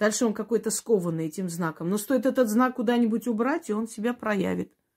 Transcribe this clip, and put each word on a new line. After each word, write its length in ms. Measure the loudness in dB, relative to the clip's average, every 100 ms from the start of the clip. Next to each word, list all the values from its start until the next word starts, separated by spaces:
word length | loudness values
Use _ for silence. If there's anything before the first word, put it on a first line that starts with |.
Дальше 240 | 0 2 0
он 80 |
какой-то 380 | 0 -2 -2 -2
скованный 540 | -4 2 2 2 -2 -4
этим 220 | -4 -6
знаком. 400 | -2 -4 -2 -2
Но 80 | -2
стоит 300 | 0 2 2
этот 220 | 2 2
знак 260 | 4 2
куда-нибудь 540 | 2 0 2 2 2 -2
убрать, 420 | -2 0 -2 -2
и 20 |
он 140 | -4 -4
себя 260 | -4 -4
проявит. 600 | -2 -2 0 0 -2 -6 _ _